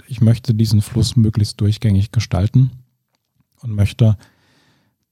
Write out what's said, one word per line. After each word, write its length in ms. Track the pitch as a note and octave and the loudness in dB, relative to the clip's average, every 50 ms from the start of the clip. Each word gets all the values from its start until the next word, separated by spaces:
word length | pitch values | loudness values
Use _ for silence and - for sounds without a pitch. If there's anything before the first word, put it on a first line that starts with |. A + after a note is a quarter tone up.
| _ - | _ -16
ich 140 | B2+ A2 | -4 0
möchte 340 | A2+ A2 A2+ - - - A2+ | 2 2 2 2 0 -2 0
diesen 260 | G#2+ A2+ G#2+ - G#2 | 0 0 2 2 0
Fluss 340 | - - - A2+ A2 - - | 0 0 -2 -2 -2 0 2
möglichst 440 | B2 A2 G#2 - - G#2 - - - | 2 0 2 0 -2 -2 -4 -2 -2
durchgängig 500 | G#2+ G2+ G#2+ - - A2 G2 F#2+ G2+ - | -2 -2 -2 -2 0 0 0 0 0 0
gestalten 600 | - A2+ G2 - - E2+ G2 G#2+ - B2+ C3 B2+ - - - _ _ _ _ _ _ _ _ _ _ _ _ _ _ _ | -2 -4 -4 -2 -2 -2 -2 0 2 2 2 0 -2 -8 -20 _ _ _ _ _ _ _ _ _ _ _ _ _ _ _
und 140 | - A2+ G#2 | -12 -8 -2
möchte 420 | G#2 G2 - - - A#2 A2 G2+ - - _ _ _ _ _ _ _ _ _ _ _ _ _ _ _ _ _ | -2 -2 -2 0 2 2 2 2 0 -6 _ _ _ _ _ _ _ _ _ _ _ _ _ _ _ _ _